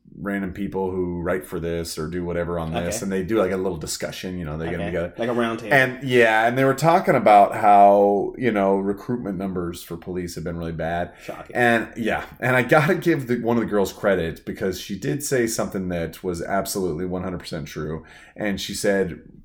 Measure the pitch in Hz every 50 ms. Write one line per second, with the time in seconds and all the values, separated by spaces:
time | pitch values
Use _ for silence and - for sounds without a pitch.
0 | _ - - - - 98 98 98 98 92 82 - 101 95 - 95 95 92 92 92
1 | 90 87 87 87 82 87 92 92 - - - 87 80 85 85 85 85 82 - -
2 | 80 82 87 90 87 87 85 85 85 80 87 85 82 80 80 85 87 87 - -
3 | 101 101 98 95 92 85 113 107 95 92 98 92 92 98 90 80 80 - - -
4 | - - - - - 95 92 90 87 76 73 80 82 82 87 85 - 87 87 87
5 | 85 87 - - 117 120 120 120 117 113 113 110 - - - 135 131 127 127 127
6 | 143 131 127 123 117 113 110 110 113 120 120 131 135 135 131 131 147 165 165 190
7 | 190 - 165 127 107 110 104 101 101 92 - - - 104 104 101 101 101 101 101
8 | 101 101 101 98 - - - - 123 120 104 101 98 98 98 98 98 98 101 98
9 | - - 123 120 120 101 101 85 95 95 90 92 85 85 85 - - - 85 82
10 | - 95 90 90 90 85 - 82 80 87 85 85 85 82 82 78 80 80 85 85
11 | 87 85 - - - - - - - - - - 120 120 117 113 110 - - -
12 | 117 107 90 73 - - - - - 123 127 127 120 123 165 156 143 165 185 165
13 | - 170 160 139 127 117 123 117 110 113 120 120 110 90 104 104 95 92 - -
14 | - 104 98 92 82 82 - - - - 95 - - 95 90 - - - 101 90
15 | - 139 143 131 - - 139 127 120 110 - - 107 95 - 101 95 90 90 85
16 | 82 78 - - - 92 87 82 - - 98 98 95 - - 101 95 90 76 78
17 | 92 90 90 92 87 92 90 82 - - 87 82 71 - - 80 78 78 78 80
18 | 80 - - - - - - 90 101 104 98 92 - - 101 - - 104 98 98
19 | 95 87 78 - - - - - -